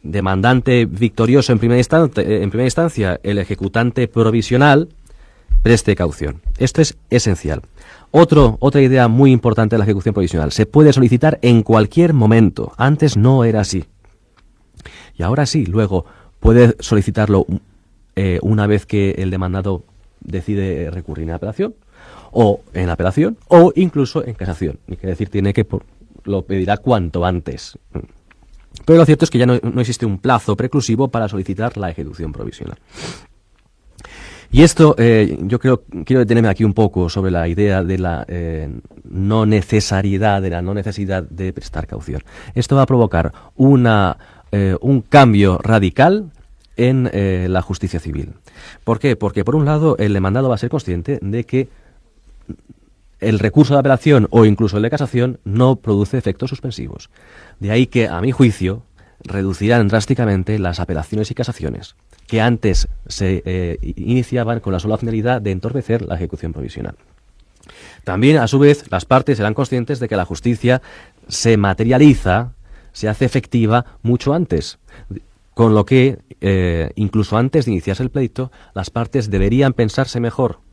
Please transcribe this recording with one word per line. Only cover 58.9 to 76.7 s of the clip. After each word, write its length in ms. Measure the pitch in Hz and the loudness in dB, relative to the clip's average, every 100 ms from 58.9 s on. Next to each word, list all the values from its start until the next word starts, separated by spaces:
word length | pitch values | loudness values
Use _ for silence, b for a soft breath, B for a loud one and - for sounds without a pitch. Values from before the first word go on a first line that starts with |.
| _ b b | _ b b
reducirán 640 | - 98 95 90 101 120 104 | -10 -6 -6 -4 0 2 2
drásticamente 680 | 110 104 104 113 98 92 107 | 0 -2 -2 0 -2 -2 -4
las 200 | 87 85 | -4 -6
apelaciones 500 | 90 80 73 107 107 | -6 -6 -6 -6 -6
y 40 | |
casaciones 600 | 117 120 - 78 50 - _ _ _ - | -6 -8 -6 -10 -10 -16 _ _ _ -6
que 140 | 110 | -2
antes 480 | 113 117 107 90 - - - | 0 0 0 0 -2 -6 -14
se, 360 | - 95 92 - | -6 -4 -2 -4
eh, 320 | 92 87 - | -6 -6 -6
i-, 140 | - - - | -10 -8 -4
iniciaban 480 | 123 120 123 113 117 | -2 -2 -4 -4 -4
con 120 | 101 | -4
la 80 | 90 | -4
sola 180 | 104 110 | -4 -4
finalidad 420 | 117 113 113 131 | -4 -4 -2 -2
de 120 | 104 | -4
entorpecer 500 | 92 107 135 - 113 | -6 -6 -8 -4 -6
la 140 | - 85 | -4 -8
ejecución 360 | 85 82 82 | -8 -8 -10
provisional. 440 | 80 60 - 50 - _ _ _ _ _ _ - B B B | -10 -12 -10 -12 -14 _ _ _ _ _ _ -20 B B B
También, 320 | - 92 131 156 | -8 0 2 2
a 100 | 117 | 2
su 100 | 135 | 4
vez, 260 | 143 143 - | 4 4 -2
las 140 | 98 | -8
partes 340 | - 131 123 113 | 0 0 2 -2
serán 160 | 107 | -2
conscientes 440 | 110 131 127 117 135 | -4 -4 -4 -6 -8
de 100 | 120 | -4
que 80 | 101 | -4
la 80 | |
justicia 580 | 90 80 120 117 120 127 B B B _ - | -4 -4 -4 -2 0 0 B B B _ -14
se 280 | - 113 110 | -4 0 2
materializa, 960 | 101 92 113 127 151 127 95 95 123 - b b b | 2 0 0 6 6 4 0 -2 -2 -12 b b b
se 160 | - 107 | -8 -6
hace 160 | 104 | -2
efectiva 640 | 127 135 - 120 110 117 b b | -2 -2 -4 -2 0 0 b b
mucho 320 | 113 123 - | -2 -2 0
antes, 440 | 160 165 80 71 - _ b b 92 _ _ _ | -2 -2 -4 -6 -16 _ b b -18 _ _ _
con 200 | - 113 | 0 4
lo 120 | 107 101 | 4 4
que, 320 | 131 131 123 _ - | 2 2 -2 _ -6
eh, 500 | 98 95 90 | -2 0 0